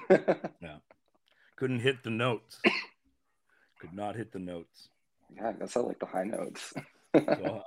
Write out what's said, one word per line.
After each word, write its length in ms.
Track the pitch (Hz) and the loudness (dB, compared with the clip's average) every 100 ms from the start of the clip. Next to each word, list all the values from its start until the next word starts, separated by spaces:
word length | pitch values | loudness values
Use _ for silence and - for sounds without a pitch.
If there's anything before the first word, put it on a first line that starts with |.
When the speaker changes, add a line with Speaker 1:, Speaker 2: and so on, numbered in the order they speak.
| - | 6
Speaker 1:
<laughs> 0 | - - - - - | 6 6 0 -4 -10
Speaker 2:
Yeah. 160 | 82 76 - _ _ _ _ _ _ - | -14 -14 -20 _ _ _ _ _ _ -4
Couldn't 220 | 131 123 | -2 2
hit 200 | 131 127 | 2 0
the 60 | 113 | -2
notes. 500 | 113 123 110 - - | 0 0 0 -6 0
<coughs> 1160 | - - - _ _ _ _ _ _ _ _ - | 2 2 -4 _ _ _ _ _ _ _ _ -20
Could 140 | 87 | -12
not 220 | 95 104 104 | -6 -4 -4
hit 160 | 101 | -8
the 80 | 95 | -8
notes. 480 | 90 87 82 - - _ _ _ _ - | -8 -10 -12 -20 -20 _ _ _ _ -6
Speaker 1:
Yeah, 140 | 110 | -6
I 40 | |
guess 220 | 95 98 123 | -4 -2 0
I 60 | |
like 180 | 120 - | -2 -4
the 60 | 92 | -4
high 160 | - 95 | -4 -2
notes. 480 | 87 - - - - | -4 -6 -10 -12 -12
<laughs> 60 | - _ _ - | -12 _ _ 4
Speaker 2:
So 460 | - - - 107 | 4 2 0 -6